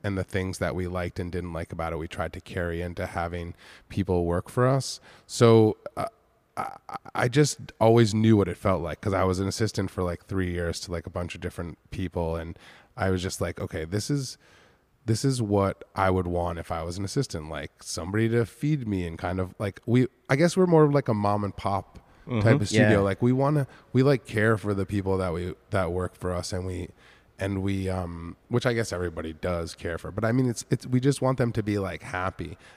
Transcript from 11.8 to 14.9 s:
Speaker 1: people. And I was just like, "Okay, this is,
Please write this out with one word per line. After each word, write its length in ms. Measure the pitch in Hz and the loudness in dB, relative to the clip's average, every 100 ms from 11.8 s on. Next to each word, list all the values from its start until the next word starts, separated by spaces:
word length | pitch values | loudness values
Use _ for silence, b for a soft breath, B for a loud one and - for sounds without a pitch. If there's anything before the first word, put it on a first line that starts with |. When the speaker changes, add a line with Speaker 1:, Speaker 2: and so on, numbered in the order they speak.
| _ | _
Speaker 1:
people. 460 | - 90 87 82 82 | -6 -6 -4 -4 -4
And 220 | 82 85 B B B - | -8 -12 B B B -4
I 100 | 95 | 0
was 140 | 92 | 0
just 180 | 92 - | -2 -4
like, 200 | 87 - | -6 -6
"Okay, 260 | 95 87 80 | -8 -8 -6
this 240 | 101 - | -6 -2
is, 260 | 147 131 - b b b b b | -4 -4 -12 b b b b b